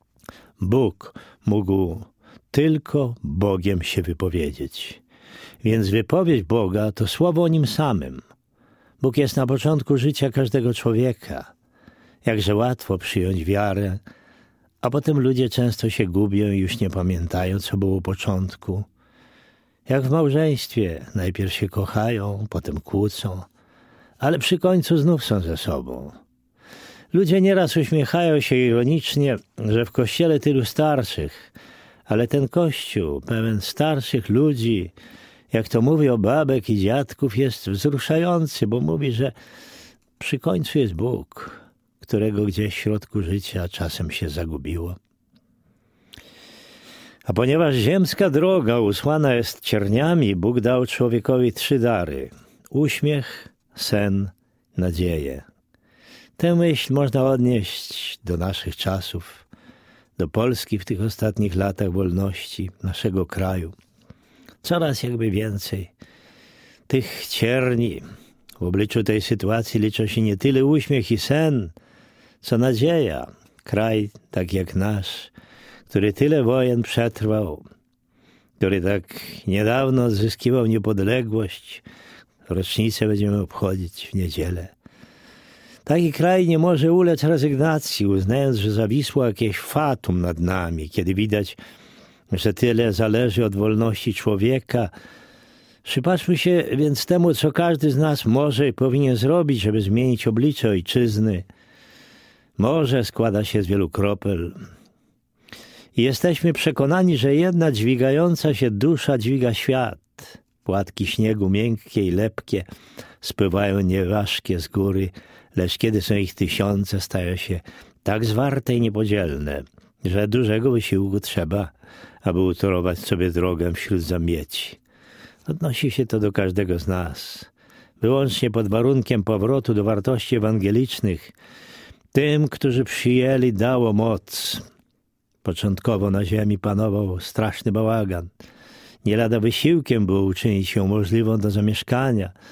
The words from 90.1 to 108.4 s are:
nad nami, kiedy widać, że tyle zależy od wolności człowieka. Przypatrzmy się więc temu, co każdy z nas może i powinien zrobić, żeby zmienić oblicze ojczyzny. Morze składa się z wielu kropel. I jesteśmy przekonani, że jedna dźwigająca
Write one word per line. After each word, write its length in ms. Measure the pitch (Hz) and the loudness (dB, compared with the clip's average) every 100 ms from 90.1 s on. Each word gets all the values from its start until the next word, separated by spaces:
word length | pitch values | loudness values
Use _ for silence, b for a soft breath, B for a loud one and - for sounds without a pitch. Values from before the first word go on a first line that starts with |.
| 90 | 0
nad 180 | 87 82 | 0 0
nami, 500 | 87 92 85 85 76 | 0 0 -2 -6 -6
kiedy 240 | - 90 | -2 0
widać, 440 | 95 110 104 98 - B B B B B B B | 0 2 0 -2 -8 B B B B B B B
że 220 | 90 107 | -2 0
tyle 400 | 95 120 113 117 | 2 2 4 2
zależy 520 | 90 110 110 123 92 110 | 2 2 2 2 2 0
od 100 | 98 | 2
wolności 580 | 107 110 113 110 - | 0 2 0 -2 -4
człowieka. 760 | 101 - 101 110 131 - 120 95 B B B B B B B B B | -2 -2 0 0 0 -2 -2 -2 B B B B B B B B B
Przypatrzmy 540 | - - 131 180 - 175 | -6 -2 0 0 0 0
się 260 | 180 175 - | 2 2 2
więc 320 | 127 151 139 - | 0 0 0 2
temu, 280 | 175 170 | 2 4
co 180 | 151 156 | 2 0
każdy 400 | 160 175 156 151 | 2 2 2 2
z 60 | 131 | 2
nas 280 | 156 143 113 | 2 0 2
może 420 | 123 147 120 143 | 2 2 2 2
i 60 | |
powinien 420 | 110 131 135 139 120 | 2 2 2 2 2
zrobić, 460 | 131 170 151 123 | 2 2 2 2
żeby 200 | 101 107 | 2 0
zmienić 460 | 98 110 127 117 120 | 2 2 2 0 0
oblicze 420 | 110 147 139 113 | 2 2 2 0
ojczyzny. 760 | 98 - 127 120 104 110 90 - b b b b b b b b b b - | 0 0 0 2 2 0 0 -6 b b b b b b b b b b -2
Morze 460 | 110 160 135 131 | 0 2 2 0
składa 400 | 113 - 113 101 | 0 0 0 0
się 200 | 104 107 | 0 -2
z 40 | 90 | 0
wielu 220 | 101 87 | 0 0
kropel. 640 | - 101 101 104 90 87 - B B B _ _ _ _ _ B B B B B - | 0 -2 -2 -4 -4 -6 -10 B B B _ _ _ _ _ B B B B B 0
I 60 | |
jesteśmy 500 | 123 131 180 160 170 | 2 2 0 2 0
przekonani, 640 | 147 160 135 139 180 185 139 | 0 0 0 2 4 4 4
że 180 | 139 147 | 2 2
jedna 360 | 180 175 160 | 2 2 2
dźwigająca 800 | 113 113 127 135 143 175 165 | 2 2 2 2 2 2 2